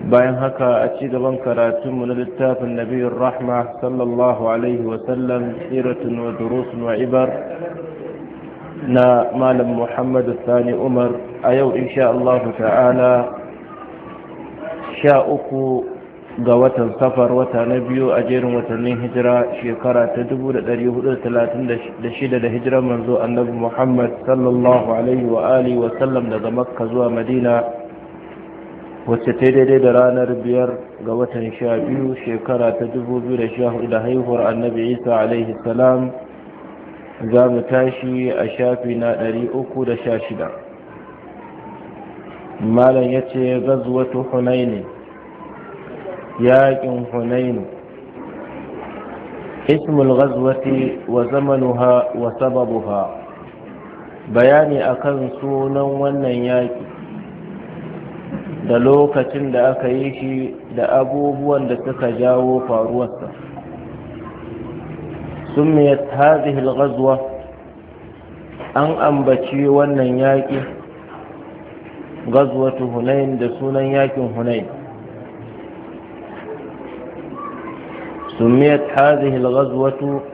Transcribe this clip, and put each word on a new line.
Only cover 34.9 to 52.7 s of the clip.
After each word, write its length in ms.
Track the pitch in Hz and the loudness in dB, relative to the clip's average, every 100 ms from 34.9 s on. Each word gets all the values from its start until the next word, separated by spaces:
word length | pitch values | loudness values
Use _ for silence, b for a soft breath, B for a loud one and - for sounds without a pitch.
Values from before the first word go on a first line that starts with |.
| 123 | -2
Isa 240 | 123 117 | 2 2
alaihi 320 | 110 120 113 107 | 2 0 -2 -4
salam. 460 | 117 117 127 127 127 - - - - - - - - - - - 113 | -4 4 4 4 0 -6 -14 -18 -20 -18 -18 -18 -18 -18 -18 -10 2
Za 160 | 120 123 | 6 6
mu 80 | 123 123 | 4 2
tashi 640 | 131 131 127 127 127 127 | 2 2 0 -4 -2 -2
a 160 | - 110 - | -2 -2 0
shafi 400 | 123 123 123 117 | 0 0 -2 -2
na 160 | 117 | 0
ɗari 400 | 110 113 113 120 | 0 -2 -2 -2
uku 320 | 127 127 131 | -4 -6 -4
da 120 | 123 117 | -2 -2
sha 160 | 127 110 | -2 -2
shida. 240 | - 104 82 - - - - - - - - - - - - - - - - - - - - - | -4 -8 -8 -8 -16 -20 -20 -20 -20 -20 -20 -18 -18 -18 -16 -16 -18 -16 -18 -16 -18 -18 -16 -6
Malam 480 | 107 117 127 131 123 | 0 6 6 6 2
ya 80 | 131 131 | 0 -2
ce, 320 | 135 127 127 | -2 0 0
"Gazwatu 640 | 127 135 120 127 127 127 120 | 0 0 0 -2 -2 -4 -2
Hunaini." 480 | 127 123 127 123 104 92 - - - - - - - 1077 - - - - - - - | 0 2 0 0 -4 -8 -16 -18 -20 -20 -18 -18 -16 -16 -16 -16 -14 -12 -14 -12 2
Yaƙin 640 | 120 131 135 135 131 123 117 | 6 8 6 4 -2 -4 -4
Hunainu. 500 | 120 117 123 127 110 95 - - - - - - - - - - - - - - - - - - - - | -4 -2 0 0 -4 -6 -14 -18 -18 -18 -16 -14 -14 -14 -14 -14 -14 -12 -14 -14 -14 -14 -14 -14 -10 0
Ismul 480 | 156 - 147 131 127 | 2 4 4 6 6
ghazwati 840 | 139 123 131 131 135 131 131 - - | 4 4 0 0 0 0 0 -4 -2
wa 220 | 120 120 | 0 2
zamanuha 880 | 139 139 135 127 120 123 123 120 - | 0 2 2 2 2 6 6 4 -2
wa 160 | 117 113 | -4 0
sababuha. 640 | 131 127 117 | 0 0 0